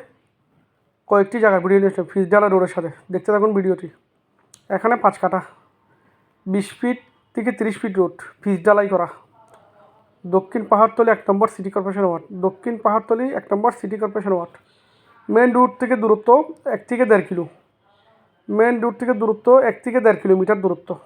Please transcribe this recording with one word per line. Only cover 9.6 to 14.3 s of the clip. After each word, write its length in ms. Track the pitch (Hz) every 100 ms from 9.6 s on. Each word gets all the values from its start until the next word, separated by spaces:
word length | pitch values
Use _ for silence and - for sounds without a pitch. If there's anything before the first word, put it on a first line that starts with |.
| _ _ _ _ _ _ 175 185
দক্ষিণ 260 | 190 240 214
পাহাড়তলি 400 | 208 220 226 226 208
এক 60 | -
নম্বর 200 | 196 214
সিটি 160 | - 190
কর্পোরেশন 300 | 202 190 190 190
ওয়ার্ড, 160 | 165 - 190 190
দক্ষিণ 280 | 190 247 226
পাহাড়তলি 420 | 220 214 220 226 262 -
এক 60 | -
নম্বর 180 | 202 233 -
সিটি 160 | 196 208
কর্পোরেশন 300 | 214 208 196